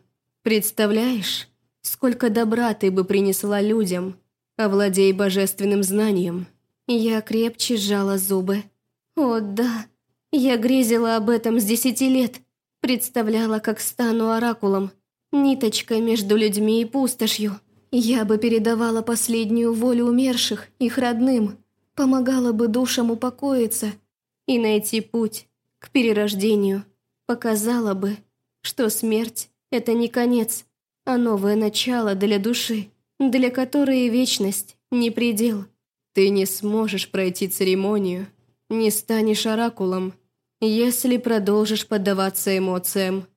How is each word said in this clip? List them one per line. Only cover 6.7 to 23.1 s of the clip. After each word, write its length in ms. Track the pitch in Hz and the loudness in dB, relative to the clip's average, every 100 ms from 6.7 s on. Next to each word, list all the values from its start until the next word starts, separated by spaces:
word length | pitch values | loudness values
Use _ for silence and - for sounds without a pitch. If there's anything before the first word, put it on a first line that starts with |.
| _ - | _ -2
Я 320 | 240 226 220 | 0 2 0
крепче 540 | 214 220 233 233 - 233 | -2 -2 -2 -2 -4 -2
сжала 420 | 202 202 196 196 | 0 0 0 -2
зубы. 460 | 190 190 185 202 208 _ _ _ _ - | 0 -2 0 -2 -4 _ _ _ _ -2
О, 240 | 269 226 | 0 0
да, 460 | 208 196 247 226 214 _ _ _ _ | -4 -2 -2 -2 -8 _ _ _ _
я 240 | 302 262 240 | 0 2 2
грезила 640 | 233 262 233 233 233 226 | 2 2 4 2 2 0
об 120 | 214 | 2
этом 300 | 233 226 226 | 0 2 0
с 60 | 202 | 2
десяти 420 | 233 262 226 262 | 0 0 0 2
лет. 320 | 262 247 - _ _ _ _ | 2 0 -4 _ _ _ _
Представляла, 800 | 247 247 - 240 220 220 226 214 | -2 -2 -2 -2 0 0 0 0
как 220 | 226 214 | -2 -4
стану 500 | - - 240 226 226 | -6 -2 0 0 0
оракулом, 600 | 226 240 226 202 196 196 - _ _ _ | 0 0 0 0 0 -2 -10 _ _ _
ниточкой 680 | 285 277 269 226 214 - 220 | 2 2 2 0 -2 -2 -2
между 380 | 226 226 196 214 | 0 0 2 2
людьми 440 | 214 208 214 226 | 2 0 2 2
и 40 | 226 | 0
пустошью. 720 | 277 254 - 220 - 208 196 _ _ _ | 0 -2 0 -4 -2 -4 -6 _ _ _
Я 340 | 247 226 254 208 | 0 2 0 2
бы 120 | 214 | 0
передавала 640 | 233 226 220 226 233 226 | 2 2 0 0 0 -2
последнюю 720 | 226 233 - 226 220 233 233 | -2 -2 -2 -2 0 0 0
волю 340 | 226 247 240 240 | 0 0 2 2
умерших 600 | 240 262 240 - 208 - _ | 2 2 0 -2 -4 -10 _
их 200 | 240 269 | -2 0
родным, 600 | 247 226 254 254 208 202 _ _ _ - | -2 0 2 2 0 -4 _ _ _ -2
помогала 560 | 269 262 247 262 247 | 2 2 2 0 0
бы 160 | 220 233 | 2 0
душам 440 | 226 247 247 233 | 0 0 0 -2